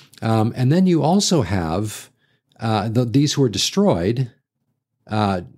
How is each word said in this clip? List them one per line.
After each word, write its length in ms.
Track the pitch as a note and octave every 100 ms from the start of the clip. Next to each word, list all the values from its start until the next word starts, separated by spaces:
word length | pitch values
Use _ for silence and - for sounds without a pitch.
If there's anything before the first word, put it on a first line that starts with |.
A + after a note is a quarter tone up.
| - -
Um, 320 | A2+ A2+ A2 -
and 140 | B2+
then 160 | E3+ F#3
you 160 | E3
also 420 | C#3+ G3 F#3+ E3+
have, 640 | G#2+ G2 D#2+ F2 G#2+ - - _ _ _ _ -
uh, 300 | A2+ A2 G#2+
the, 160 | A2 A#2+
these 280 | C3+ D3
who 100 | -
are 60 | C3
destroyed, 800 | G2 - - G3+ G2 F#2 A#2+ B2 - _ _ _ _ _ _ -
uh, 340 | G#2+ G#2 F#2 -